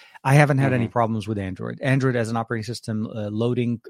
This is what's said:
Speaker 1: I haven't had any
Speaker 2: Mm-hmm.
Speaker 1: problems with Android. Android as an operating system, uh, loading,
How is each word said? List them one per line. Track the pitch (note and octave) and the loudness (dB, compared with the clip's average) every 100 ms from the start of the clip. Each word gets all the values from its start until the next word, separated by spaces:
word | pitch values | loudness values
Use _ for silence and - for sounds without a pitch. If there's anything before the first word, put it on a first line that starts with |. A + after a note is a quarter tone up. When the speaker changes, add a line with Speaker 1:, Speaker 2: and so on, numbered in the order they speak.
| - - | -20 -6
Speaker 1:
I | C3+ C#3+ | 4 6
haven't | C#3+ C3+ | 6 4
had | C3+ | 2
any | B2+ A#2 | 0 0
Speaker 2:
Mm-hmm. | |
Speaker 1:
problems | A#2+ A2+ A2+ G2 | 0 0 0 -4
with | G2+ | -4
Android. | F#2+ F#2 - - | -6 -8 -10 -4
Android | C3+ C3 C3 A#2+ | 0 2 2 0
as | A2+ | -2
an | A2+ | -2
operating | A#2 A#2 A2 | -4 -6 -6
system, | A2+ - G#2+ A2 | -10 -6 -6 -6
uh, | A2+ G#2 | -6 -6
loading, | G#2+ A#2+ B2 A#2+ A#2 - | -2 0 0 -2 -2 -6